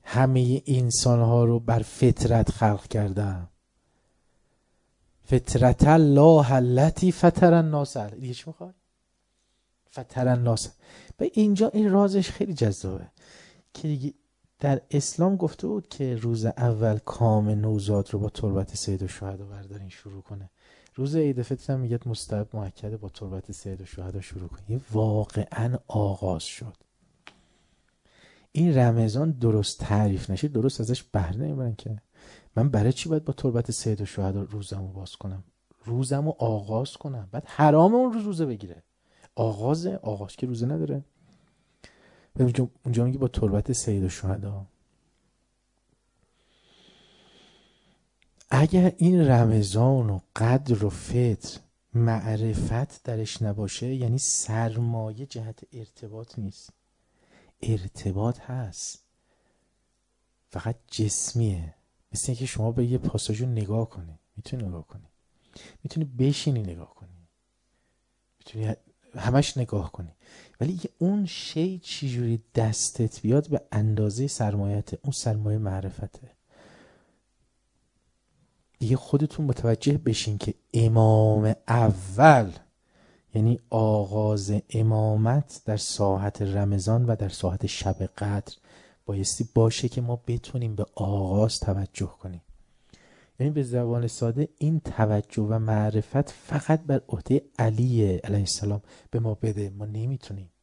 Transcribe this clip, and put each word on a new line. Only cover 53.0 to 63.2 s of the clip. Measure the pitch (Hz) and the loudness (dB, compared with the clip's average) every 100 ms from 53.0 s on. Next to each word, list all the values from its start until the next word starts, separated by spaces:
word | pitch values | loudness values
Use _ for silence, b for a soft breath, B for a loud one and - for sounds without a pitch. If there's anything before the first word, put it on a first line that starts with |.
درش | - 110 110 - | -8 -6 -6 -4
نباشه، | 110 101 98 - 123 | -4 -2 -6 -6 -6
یعنی | 131 120 127 | -2 -2 0
سرمایه | - - - 110 117 113 117 113 110 107 139 | -2 -4 -2 -2 -2 -2 -4 -4 -6 -10 -12
جهت | 120 113 110 - | -12 -12 -14 -20
ارتباط | 127 107 _ 107 110 117 - | -18 -20 _ -16 -16 -14 -10
نیست. | 101 - - _ _ b b b b b b b | -10 -12 -20 _ _ b b b b b b b
ارتباط | - 110 98 - 101 95 113 123 | -4 -4 -4 -8 -6 -2 -4 -4
هست، | - 127 110 - - - _ _ _ _ _ _ _ _ _ _ _ _ _ _ _ | -10 -10 -10 -12 -14 -16 _ _ _ _ _ _ _ _ _ _ _ _ _ _ _
فقط | 90 113 117 _ | -8 -6 -8 _
جسمیه. | - 107 - - 120 110 90 80 - _ _ _ | -4 -2 -2 -4 -2 -2 -2 -8 -14 _ _ _
مثل | - - | -8 -6
اینکه | 120 131 | -4 -6
شما | - 110 | -2 -2
به | 120 120 | 0 -2
یه | 123 | 0
پاساژ | - 110 | -2 -4